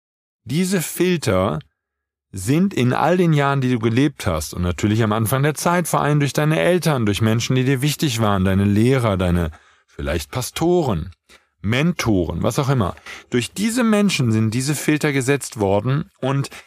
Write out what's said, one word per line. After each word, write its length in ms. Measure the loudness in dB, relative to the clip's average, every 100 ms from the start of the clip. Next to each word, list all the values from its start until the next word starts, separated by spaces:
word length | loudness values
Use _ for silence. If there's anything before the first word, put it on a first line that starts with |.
| _ _ _ _
Diese 380 | -6 -2 0 -2
Filter 800 | -2 -2 0 0 0 0 0 -2 -8 _ _ _ _ _ _
sind 420 | -6 0 2 2
in 180 | 0 0
all 240 | 2 2 2
den 160 | 2
Jahren, 300 | 2 2 0
die 100 | 0
du 80 | 0
gelebt 480 | 0 2 0 0 -4
hast 260 | -4 -4
und 80 | -4
natürlich 400 | -4 0 0 2
am 100 | 2
Anfang 280 | 0 0 0
der 140 | 0 0
Zeit, 320 | 0 0 0
vor 140 | 0
allem 180 | 2 2
durch 140 | 0
deine 260 | 0 0 2
Eltern, 460 | 2 2 0 0 0
durch 160 | 0
Menschen, 340 | 2 0 0 0
die 80 |
dir 180 | 0 0
wichtig 380 | -2 -2 -2 0
waren, 240 | 0 2
deine 220 | 2 2 2
Lehrer, 500 | 4 4 2 2 0
deine 360 | 0 0 -2 -8 _ _ _
vielleicht 440 | -10 -6 -6 -6
Pastoren, 800 | -8 -8 -2 2 2 2 -2 -4 -12 _ -20 _ _
Mentoren, 800 | -2 0 0 0 0 0 0 -2
was 160 | -2 0
auch 120 | 0
immer. 260 | 0 -2 -6 -14 -20 -6
Durch 200 | -4 -4
diese 320 | -4 -2 0
Menschen 480 | 2 2 2 0 0
sind 220 | 2 0
diese 220 | 0 -2 -2
Filter 360 | 0 0 0
gesetzt 480 | 0 0 -2 -2 -2
worden 500 | 0 0 0 -2 -6 _
und 280 | -2 -2 -4 -10